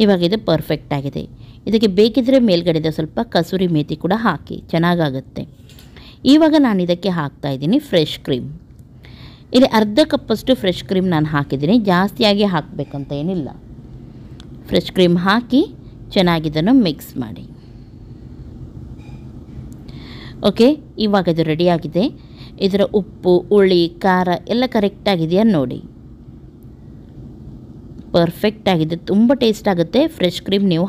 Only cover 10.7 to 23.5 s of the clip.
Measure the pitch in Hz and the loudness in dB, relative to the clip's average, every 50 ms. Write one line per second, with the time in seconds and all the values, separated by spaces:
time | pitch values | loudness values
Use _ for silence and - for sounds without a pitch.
10.7 | 175 - - - 196 185 185 185 170 151 156 156 156 143 143 - 147 135 147 160 | -2 -4 -4 -2 0 0 2 2 2 0 0 0 0 -2 -2 -2 -4 -2 2 2
11.7 | 233 247 202 202 175 180 190 202 - - 226 208 202 202 208 202 175 151 - - | 2 2 4 2 2 2 2 0 0 0 2 2 2 2 2 0 0 -2 -4 -6
12.7 | - 147 139 - - 139 135 - 147 143 151 180 190 175 131 110 - - - - | -8 -10 -8 -8 -8 -10 -8 -8 -8 -6 -4 -4 -4 -6 -6 -8 -12 -16 -20 -20
13.7 | - - - - - - - - - - - - - - - - - - - - | -20 -20 -20 -20 -20 -20 -20 -20 -20 -20 -20 -20 -20 -20 -20 -20 -20 -18 -6 -2
14.7 | - 180 - - - 185 180 170 170 180 175 190 208 240 240 - 247 277 415 - | -2 -2 -2 -2 0 2 4 4 4 2 2 0 0 0 0 0 0 0 0 0
15.7 | - - - - - - - - - 202 180 175 170 160 156 160 147 156 165 214 | -6 -14 -20 -20 -20 -20 -16 -4 0 0 2 2 2 0 -2 -2 -2 0 2 4
16.7 | 269 269 214 165 143 - - - - 139 120 110 - - - - - - - - | 4 4 4 2 -2 -6 -12 -12 -10 -10 -10 -10 -12 -14 -16 -18 -20 -20 -20 -20
17.7 | - - - - - - - - - - - - - - - - - - - - | -20 -20 -20 -20 -20 -20 -20 -20 -20 -20 -20 -20 -18 -18 -18 -18 -18 -18 -18 -18
18.7 | - - - - - - - - - - - - - - - - - - - - | -18 -18 -18 -16 -18 -18 -18 -18 -18 -18 -18 -18 -18 -18 -18 -18 -16 -16 -16 -16
19.7 | - - - - - - - - - - - - - - - 202 190 - 226 269 | -16 -18 -18 -18 -18 -18 -18 -18 -18 -18 -18 -18 -8 -2 -2 0 2 4 4 4
20.7 | 302 302 - - - - 214 208 202 196 175 180 160 165 160 160 151 160 175 180 | 4 2 -4 -10 -6 -4 -2 0 0 2 2 0 0 0 0 0 0 0 2 2
21.7 | 175 165 - - - 170 226 - - - - - - - - - - - 190 185 | 2 0 -2 -4 -2 -2 -2 -2 -4 -8 -16 -20 -20 -18 -18 -18 -6 -4 -2 0
22.7 | 190 202 196 - - 208 180 - - - - 180 180 175 - - | 2 0 0 0 0 -2 -2 -4 -8 -2 0 2 2 2 2 2